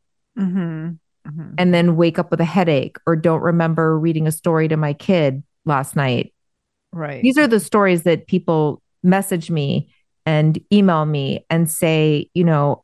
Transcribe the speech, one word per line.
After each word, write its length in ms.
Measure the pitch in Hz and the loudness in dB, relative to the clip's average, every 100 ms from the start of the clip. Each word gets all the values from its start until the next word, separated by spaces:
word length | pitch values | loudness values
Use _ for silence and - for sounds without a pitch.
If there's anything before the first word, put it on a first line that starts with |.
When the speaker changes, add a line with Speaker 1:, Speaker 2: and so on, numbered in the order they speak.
| _ _ _ - | _ _ _ -6
Speaker 1:
Mm-hmm. 560 | 190 185 170 160 160 165 _ _ - | -4 -2 -4 -6 -10 -12 _ _ -16
Mm-hmm. 240 | 151 156 147 | -14 -10 -2
Speaker 2:
And 160 | 180 | 2
then 220 | 175 175 165 | 2 2 2
wake 200 | 170 160 | 2 0
up 140 | 175 | -4
with 100 | 165 | -2
a 40 | 165 | 0
headache 520 | 170 170 143 - - - | 0 2 0 -2 -6 -2
or 100 | 165 | 0
don't 260 | 165 160 | 0 0
remember 560 | - 170 165 160 160 160 | 0 0 0 0 0 0
reading 280 | 160 156 156 | 0 0 -2
a 40 | |
story 360 | 156 - 160 156 | -2 -2 0 0
to 100 | 156 | 0
my 160 | 151 | -2
kid 500 | 147 - 185 147 135 - _ - | -4 0 2 2 -2 -8 _ -2
last 300 | 143 139 - | -2 -2 -2
night. 380 | 135 123 - _ _ _ _ _ _ | -2 -2 -4 _ _ _ _ _ _
Speaker 1:
Right. 300 | 170 151 135 | -12 -10 -2
Speaker 2:
These 160 | 240 262 | 0 2
are 100 | 294 | 2
the 120 | 226 | 0
stories 440 | - 214 196 175 | 0 0 2 2
that 240 | 175 160 - | 2 0 0
people 540 | 185 180 160 151 - _ _ | -4 0 0 -2 -4 _ _
message 480 | 180 190 196 180 160 | 0 0 0 -6 -4
me 420 | 165 139 120 - _ _ _ - | -4 -2 -4 -6 _ _ _ -2
and 340 | 156 156 156 - | 0 2 0 2
email 340 | 208 196 160 156 | 4 4 2 0
me 400 | 147 135 - - | -2 -4 -6 -2
and 200 | 165 165 | -2 -2
say, 600 | - 170 160 156 147 - | 0 0 2 2 0 -2
you 100 | 170 | 0
know, 380 | 170 156 143 - | 2 2 0 -2